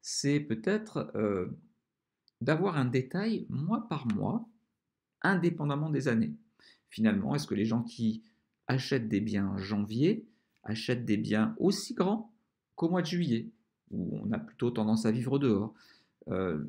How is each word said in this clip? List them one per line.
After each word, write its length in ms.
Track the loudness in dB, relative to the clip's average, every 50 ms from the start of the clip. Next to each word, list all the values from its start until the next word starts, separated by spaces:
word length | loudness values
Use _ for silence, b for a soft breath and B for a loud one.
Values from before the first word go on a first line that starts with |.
| -12
c'est 360 | -8 -6 -2 0 0 2 0
peut-être, 720 | 0 -2 -4 -2 0 0 0 0 -2 -4 -6 -6 -6 -4 -2
euh, 340 | 0 0 2 2 0 -2 -4 -6 -10 -14 _ _ _ _ _ _ _ _ _ _ _ _ _ _ _ 0
d'avoir 340 | 2 2 2 2 2 2
un 80 | 2 2
détail 600 | 2 2 0 0 0 -2 -2 0 0 -2 -2 -4 -4
mois 400 | -4 -4 -2 0 -2 -2 -2 -4
par 180 | -6 -4 -2 -2 -2
mois, 320 | 0 0 -2 -2 -2 -4 -8 _ _ _ _ _ _ _ _ _ _ _ _ _ _ 0
indépendamment 680 | 0 2 2 2 0 0 0 0 0 0 0 0 0
des 200 | 0 0 2 2
années. 260 | 2 2 2 0 -2 -8 -14 _ _ b b b b b b _
Finalement, 440 | -2 2 4 4 4 4 2 2 0
est-ce 120 | 0 0
que 80 | 0 0
les 100 | 0 2
gens 180 | 2 2 0 0
qui 400 | -4 -4 -2 0 0 0 b b b b b b b _ _ _
achètent 420 | -2 0 0 0 0 0 0 0 0
des 140 | 0 0 0
biens 260 | 0 0 0 0 -2
en 80 | -2
janvier 720 | -4 -4 -2 -2 -2 -2 -2 0 2 2 2 2 2 B B B B B B B B -8
achètent 440 | -6 -6 -4 -2 -2 -2 -2 0
des 100 | 2 2
biens 400 | 2 2 2 2 2 2 0 0 2
aussi 360 | 2 2 2 2 -2 -4 -2
grands 360 | 0 0 2 0 0 -4 -8 _ _ _ _ _ _ _ _ _
qu'au 140 | -2 0 0
mois 120 | 2 0 0
de 40 |
juillet, 420 | 0 0 0 0 2 0 0 -2 -6 -12 _ _ _ _ _ _ -10
où 280 | -6 -6 -4 -4 -4 -4
on 120 | -4 -4 -4
a 60 | -4
plutôt 320 | -4 -8 -6 -4 -2 -2
tendance 360 | 0 0 2 2 2 2 2
à 40 | 2 0
vivre 260 | 0 0 0 0 2
dehors ? 360 | 4 4 4 2 2 -2 b b b b b b b b b _ -8 -4
Euh, 340 | -2 -2 0 -2 -2 -2 -4